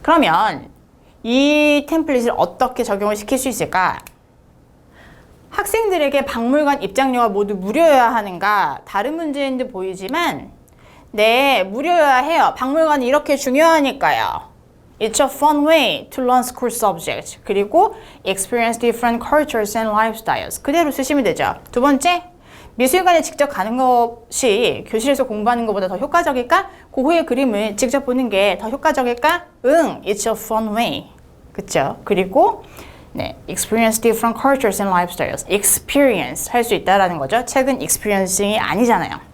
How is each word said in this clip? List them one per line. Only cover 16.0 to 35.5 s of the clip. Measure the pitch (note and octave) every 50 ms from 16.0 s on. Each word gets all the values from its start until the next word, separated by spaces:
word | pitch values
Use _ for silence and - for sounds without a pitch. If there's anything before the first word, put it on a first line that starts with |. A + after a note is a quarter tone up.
| - -
to | - - C4
learn | B3 B3+ B3+ B3
school | B3+ - - - A#3+ A#3+
subjects. | - - G3+ F#3 E3 - - B2 G#2+ - - - - -
그리고 | - G3 G3 G3+ G#3 - E4 G4 A4+ A4 - - - - - -
experience | F#3+ F#3+ F#3+ - - - A#3+ A#3 A3+ A#3 A#3
different | - A#3 A3+ A#3 B3 A#3+ A#3 A#3 A#3
cultures | - - D4+ D4+ D4+ - A#3 G#3+ G#3 -
and | A#3 A3 A3
lifestyles. | G#3 G#3 A3 A3+ A3 A3 - - C#3 A2+ F#2+ - - - -
그대로 | - C#4 E4+ E4+ D4+ C4
쓰시면 | - C4 C4 D4+ C#4+ B3+
되죠. | F#3+ D#3+ - C#3+ - - - - - -
두 | A#3+
번째, | B3 C#4+ C#4 B3+ - F4 F4+ F4 F4 - - - - - - - - - - -
미술관에 | B3 C4 - F#4 F#4 F4+ F4 E4 -
직접 | - - - C#4+ C#4
가는 | C#4+ - F#3 G#3+ A3+
것이 | B3+ C4 B3+ B3 A#3+ A#3 A#3 A#3 - - _ - - - A#3+ G3 G#3+ A#3+ F#3+ C3+ G#2 -
교실에서 | - - A3 A3 C#4 C#4+ C4+ C4
공부하는 | G#3 A3 G#3 G#3 A3+ A#3+ A#3+ A#3
것보다 | A3 G#3 G3 F#3+ F#3
더 | F#3+
효과적일까? | F3+ C4 D4 - E4+ - D#4+ C4+ B3+ A#3+ B3 E4 F#4 G4 - - - - - -
고흐의 | - B3+ C#4+ F4 E4 D#4
그림을 | D#4+ - A#3 C#4 B3+ G#3+ G3+ G#3+ A3 G#3+
직접 | G#3 - A#3+ B3 C#4 C#4
보는 | - B3 B3+ C4 A#3
게 | G3+ F#3+ G3 G#3 F#3
더 | F#3 - A3
효과적일까? | A3+ C#4 - D#4+ D4+ C4+ B3+ A#3+ A#3+ A#3+ - - E4+ F4 - - _ _ -
응, | A#3+ D4 E4+ D#4+ A3+ D#3+ A#2+ -
it's | D3 G#3+ G#3 - A3+
a | A3 G#3
fun | - - A3+ A3 A3+ G#3+ G#3
way. | A3 A#3+ G3 C#3+ - - - - - - - - - - - -
그쵸? | - - - - E3 C3+ D3+ A3+ - -
그리고, | - G#3 F3+ F#3 F3+ F#3 C4 F4 A4 A4+ - - - - - - - - - - -
네, | - - - - - - - -
experience | D3+ - - - G#3+ A3+ A#3 A3 A3 A3+
different | - A#3 A3 A3 A#3 A#3 A3+ A3+
cultures | - C4+ C#4 C4+ C4+ A3 F#3+ G#3+
and | G3+ G3 F#3
lifestyles. | F3 F3+ F3 - - D#3+ - - - - -